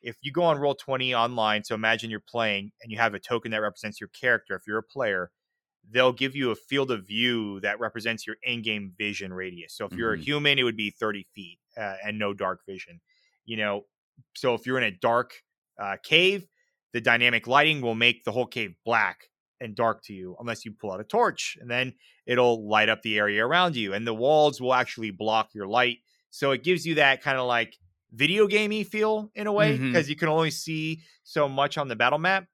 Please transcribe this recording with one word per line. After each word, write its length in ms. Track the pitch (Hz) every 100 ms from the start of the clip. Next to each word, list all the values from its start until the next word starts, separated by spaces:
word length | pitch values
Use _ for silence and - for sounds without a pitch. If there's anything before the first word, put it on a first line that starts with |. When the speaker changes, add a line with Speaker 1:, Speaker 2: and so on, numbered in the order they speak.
Speaker 1:
if 160 | 120 113
you 100 | 143
go 120 | 143
on 140 | 175 147
Roll 180 | 143 135
twenty 380 | - 131 127
online, 500 | 123 117 123 107 107
so 120 | 104 110
imagine 340 | 110 113 117
you're 100 | 107
playing 520 | _ 120 110 101 101 _
and 100 | 117
you 60 | 110
have 160 | 117
a 60 | 101
token 320 | - 120 117
that 100 | 110
represents 400 | 107 - 107 104
your 80 | 104
character. 460 | - 127 117 _ 95
If 80 | -
you're 100 | 107
a 40 |
player, 480 | 107 139 117 95 87 _ _ _ _ _ 107
they'll 240 | 113 127
give 220 | 120 135 135
you 160 | 127
a 40 | 107
field 360 | _ 139 135
of 140 | 113 92
view 520 | 107 123 117 107 98
that 180 | 101 104
represents 460 | 113 117 113 110 -
your 100 | 107
in-game 500 | 127 120 113 107 98 90
vision 360 | 104 95 98
radius. 400 | 92 92 87 80
So 120 | - 101
if 120 | 87
you're 160 | 113
a 40 | 104
Speaker 2:
Mm-hmm. 40 |
Speaker 1:
human, 380 | 78 147 147 139
it 40 |
would 120 | 123 110
be 140 | 104
thirty 340 | - 110 104 95
feet, 260 | - 90 87 _ -
uh, 180 | 107 95
and 160 | 104 107
no 140 | 104
dark 320 | 98 95 92 -
vision, 340 | 95 - 85 _ _ _ _ -
you 100 | 113
know? 260 | 104 101 - _ _ _ _ -
So 180 | 131 117
if 100 | -
you're 120 | 131
in 60 | 117
a 60 |
dark, 440 | 92 120 117 123 - _ _ _ -
uh, 180 | 101 98
cave, 440 | - 160 180 202 180 _ _ _ _
the 80 | 120
dynamic 460 | 117 117 123 117 117
lighting 340 | 135 151 151
will 140 | 123 113
make 280 | 120 120 -
the 60 |
whole 120 | 110 120
cave 280 | - 104 87 -
black 440 | 117 101 - _ _ _ _
and 120 | 120 104
dark 280 | 117 107
to 100 | -
you 220 | 98 92 90
unless 260 | 117 110 -
you 80 |
pull 180 | 104 107
out 80 | 92
a 60 | 107
torch, 520 | 220 233 160 - -
and 100 | 120
then 220 | 120 127 - _ _ -
it'll 420 | 123 123 113 104
light 220 | 107 107
up 120 | 110
the 140 | 113 107
area 280 | 104 104 117
around 300 | 165 180 139
you, 160 | 104
and 120 | 98 117
the 80 |
walls 460 | 110 123 156 151 139
will 140 | 127
actually 380 | 127 123 - 110
block 420 | 95 107 110 107
your 140 | 107 98
light. 320 | 113 123 117 _ _ _
So 220 | - 139
it 120 | 131
gives 220 | 147 180 147
you 100 | 156
that 280 | 143 131
kinda, 180 | - 135
like, 340 | 123 120 113 _ _ _ _ 113
video 300 | 143 196 208
gamey 380 | 208 214 214
feel 480 | 202 214 214 214 214
in 140 | - 208
a 40 |
way, 220 | 208 208
Speaker 2:
Mm-hmm. 180 | 135 131
Speaker 1:
'cause 160 | 127 143
you 80 | 151
can 140 | 160
only 220 | 156 160
see 500 | 151 - 160 156 160 _ _
so 260 | _ - 147
much 300 | 135 143 156
on 80 | 139
the 80 | 113
battle 240 | 123 147
map 280 | 170 190 185